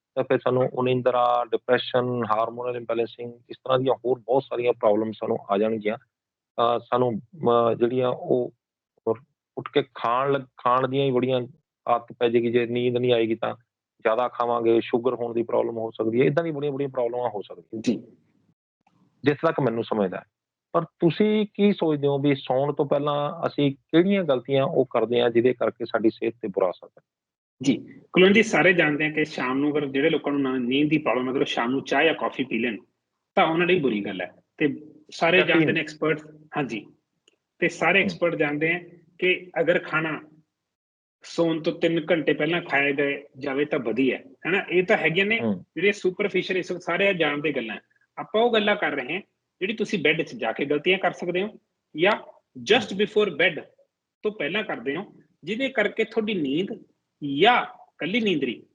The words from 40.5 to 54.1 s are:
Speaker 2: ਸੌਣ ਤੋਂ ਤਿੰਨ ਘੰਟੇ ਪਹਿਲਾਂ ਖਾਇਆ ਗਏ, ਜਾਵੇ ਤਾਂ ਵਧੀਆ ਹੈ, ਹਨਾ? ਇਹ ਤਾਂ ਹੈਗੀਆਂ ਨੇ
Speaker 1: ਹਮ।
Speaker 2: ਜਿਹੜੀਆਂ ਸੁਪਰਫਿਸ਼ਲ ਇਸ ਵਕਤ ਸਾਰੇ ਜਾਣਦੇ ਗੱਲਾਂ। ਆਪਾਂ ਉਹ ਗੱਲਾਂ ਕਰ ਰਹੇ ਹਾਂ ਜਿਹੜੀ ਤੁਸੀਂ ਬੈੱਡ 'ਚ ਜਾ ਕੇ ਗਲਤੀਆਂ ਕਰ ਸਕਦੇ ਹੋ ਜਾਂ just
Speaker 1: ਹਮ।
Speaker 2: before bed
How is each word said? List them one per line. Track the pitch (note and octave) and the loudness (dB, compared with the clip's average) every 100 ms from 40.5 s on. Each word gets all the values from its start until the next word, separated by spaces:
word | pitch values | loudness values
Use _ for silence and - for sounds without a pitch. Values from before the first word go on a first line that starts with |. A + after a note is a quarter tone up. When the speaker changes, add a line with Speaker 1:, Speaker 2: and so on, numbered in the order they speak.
| _ _ _ _ _ _ _ | _ _ _ _ _ _ _
Speaker 2:
ਸੌਣ | - - E3+ D#3+ | -6 0 0 0
ਤੋਂ | E3 | -2
ਤਿੰਨ | E3 E3+ E3 D#3 | 0 0 0 2
ਘੰਟੇ | E3+ C#3+ | 0 2
ਪਹਿਲਾਂ | C#3+ D#3 E3+ | 0 0 -2
ਖਾਇਆ | E3 C#3 C#3+ | 0 0 2
ਗਏ, | C#3+ C#3+ C#3 - C3 | 0 0 -2 -10 -12
ਜਾਵੇ | C#3 C3+ | -6 -2
ਤਾਂ | D3 D3+ | -2 -2
ਵਧੀਆ | A#2 A2 C3 G2 | -2 0 0 0
ਹੈ, | - - D#3 | -6 -10 -2
ਹਨਾ? | G3 - | -2 0
ਇਹ | F3 | 0
ਤਾਂ | F3+ G3 | 2 2
ਹੈਗੀਆਂ | D#3+ E3+ G3+ | 2 0 0
ਨੇ | A3+ | 0
Speaker 1:
ਹਮ। | A3+ G2 - | -2 -4 -6
Speaker 2:
ਜਿਹੜੀਆਂ | D#3+ G3 | -2 0
ਸੁਪਰਫਿਸ਼ਲ | G3+ F#3 F3+ G#3 F#3 F3+ F#3 | 0 -2 -2 -2 -2 -2 -4
ਇਸ | - | -4
ਵਕਤ | F3+ | -6
ਸਾਰੇ | - F3 G3 | -4 0 2
ਜਾਣਦੇ | F3+ D3+ D3 D3+ | 2 0 0 -2
ਗੱਲਾਂ। | C3+ A2 G2 - _ _ - | -4 -6 -10 -16 _ _ -14
ਆਪਾਂ | D3 G#3+ | -4 0
ਉਹ | A#3+ | 2
ਗੱਲਾਂ | A3 G#3 G3+ | 2 2 0
ਕਰ | D#3 | -2
ਰਹੇ | C#3 B2 | -2 -4
ਹਾਂ | F3+ - _ _ _ | -8 -10 _ _ _
ਜਿਹੜੀ | F#3+ | -6
ਤੁਸੀਂ | A3+ G#3 G3+ | -4 -4 0
ਬੈੱਡ | A3+ E3 | 0 0
'ਚ | D#3 | -4
ਜਾ | A#2+ A2+ | -6 -4
ਕੇ | A2 | -4
ਗਲਤੀਆਂ | C#3+ D3 F3 F#3+ | -2 -2 0 0
ਕਰ | G#3 | -2
ਸਕਦੇ | G#3 F3 F3 | -4 -4 -4
ਹੋ | G#3 - _ _ _ D3+ | -4 -8 _ _ _ -2
ਜਾਂ | F#3 A3+ - - _ C3 A#2+ | 0 0 -4 -20 _ -10 0
just | B3 G#3 | 0 0
Speaker 1:
ਹਮ। | G3 | -4
Speaker 2:
before | G#3 G#3+ G3+ | -2 0 0
bed | D3 F3+ C#3+ - _ _ _ _ | 2 0 0 -8 _ _ _ _